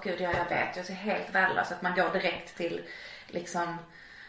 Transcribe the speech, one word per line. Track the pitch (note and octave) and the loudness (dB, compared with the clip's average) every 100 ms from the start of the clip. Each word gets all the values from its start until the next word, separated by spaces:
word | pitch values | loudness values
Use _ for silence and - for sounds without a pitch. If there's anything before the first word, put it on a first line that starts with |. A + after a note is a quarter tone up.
gud, | G3 F3 | -2 0
ja, | F3+ F3 | 2 2
jag | - | 2
vet, | C#3 - F3+ | 2 2 -2
jag | |
är | |
så | F3+ | -6
helt | F#3 G#3 E3+ - F#3+ | -4 0 0 2 4
värdelös." | F#3 F#3 - | 4 4 2
Att | F3 | 0
man | F3+ F#3 | 2 4
går | E3+ | 4
direkt | F#3 F3 F3 - - | 4 2 0 -6 -4
till, | E3+ E3 - - - - - | -2 -2 -6 -12 -12 -14 -8
liksom, | F3 F3 F3 E3+ E3 - - - - | -6 -2 -2 -2 -4 -10 -18 -18 -18